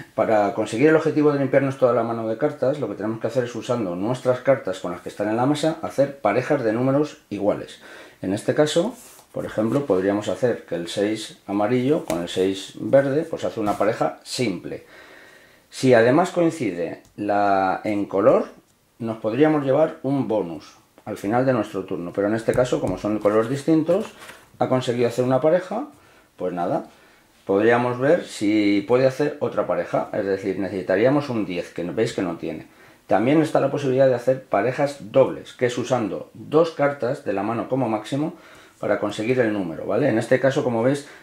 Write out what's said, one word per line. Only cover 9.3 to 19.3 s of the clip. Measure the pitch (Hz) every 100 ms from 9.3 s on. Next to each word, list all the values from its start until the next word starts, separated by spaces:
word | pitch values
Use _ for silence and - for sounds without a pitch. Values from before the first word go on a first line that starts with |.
por | -
ejemplo, | - - 110 135
podríamos | 143 92 98 101 107
hacer | 92 123 -
que | -
el | 85 85
seis | - 104 110 - - -
amarillo | 101 104 127 127 165 165
con | 87
el | 87
seis | - 95 95 - -
verde, | 110 135 139 143 170
pues | -
hace | 107 113
una | 104 -
pareja | 104 123 151 -
simple. | - - 120 85 - - - - - - - - - _ _
Si | - 131
además | 120 113 147 185
coincide | 180 165 160 110 87 82 - _
la, | - 104 101 101 98 95 90
en | 107 104 98
color, | 95 113 190 254 - _ _ _ _
nos | 113 113
podríamos | 110